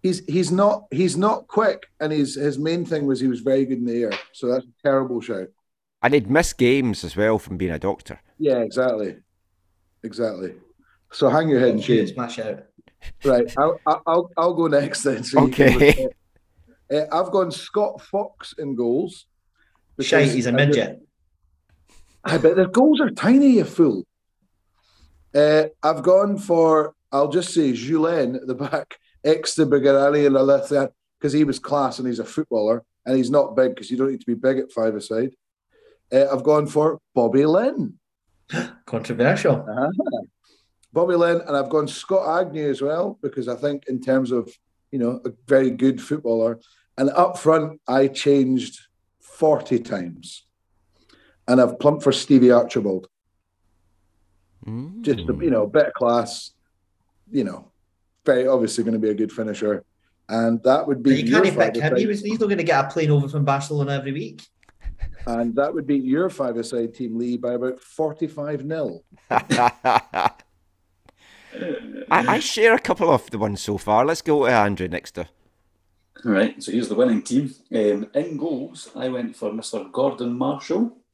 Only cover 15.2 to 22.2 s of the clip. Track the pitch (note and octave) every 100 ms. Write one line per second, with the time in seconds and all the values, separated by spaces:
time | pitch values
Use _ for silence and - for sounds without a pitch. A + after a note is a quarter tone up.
15.2 | A2+ C3+ C#3 C3 C3+ A#2+ C#3+ D3 - -
16.2 | _ _ _ _ _ _ _ D3 D3+ D#3+
17.2 | F#3 G3 F3+ B2+ - G#3 G#3 - - G3
18.2 | G#3 _ - - C#3+ B2 A#2 B2 F3 -
19.2 | _ _ _ _ _ _ _ - C3+ D#3+
20.2 | C#3 B2+ A#2+ B2 C#3+ C#3 G2 - _ _
21.2 | _ _ _ _ _ _ _ _ _ _